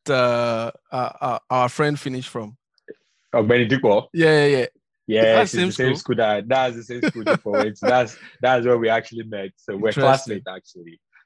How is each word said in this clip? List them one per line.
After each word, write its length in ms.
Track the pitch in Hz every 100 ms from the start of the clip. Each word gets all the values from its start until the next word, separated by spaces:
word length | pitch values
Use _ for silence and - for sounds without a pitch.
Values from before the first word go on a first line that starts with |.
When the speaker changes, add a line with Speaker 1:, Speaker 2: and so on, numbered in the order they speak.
| -
Speaker 1:
uh, 640 | 131 123 120 120 113 117 - _
uh, 200 | 131 120 -
uh, 200 | 131 113 -
our 180 | 127 123
friend 320 | - 147 147
finished 300 | 135 127 127
from? 260 | 120 107 123 _ _ - - _ _ _
Speaker 2:
Ogbeni 340 | 120 107 120 113
Duko? 400 | 135 123 104 -
Speaker 1:
Yeah, 320 | 165 156 151 143
yeah, 120 | 135
yeah. 80 | - - _ _ -
Speaker 2:
Yeah, 120 | 110
Speaker 1:
Is 40 | 113
that 160 | 113
Speaker 2:
it's 100 | 196
the 40 | 175
same 140 | 185
Speaker 1:
same 0 |
school? 240 | - 131 139
Speaker 2:
school 200 | - 117
that, 320 | 107 104 110
that's 260 | 131 127 117
the 80 |
same 180 | 113 123
school 220 | 311 117
Duko 280 | 110 - 107
went 260 | 104 107 101
to. 80 | -
Speaker 1:
<laughs> 20 |
Speaker 2:
That's, 300 | 127 117 - - _
that's 240 | 123 127 120
where 120 | 117
we 120 | 113
actually 340 | 113 - 117
met. 280 | 110 104 95 -
So 220 | - 101
we're 100 | 107
Speaker 1:
Interesting. 140 | 139 135 131 117 101
Speaker 2:
classmates 40 | 90
actually, 500 | 92 - 90 82 82 _ _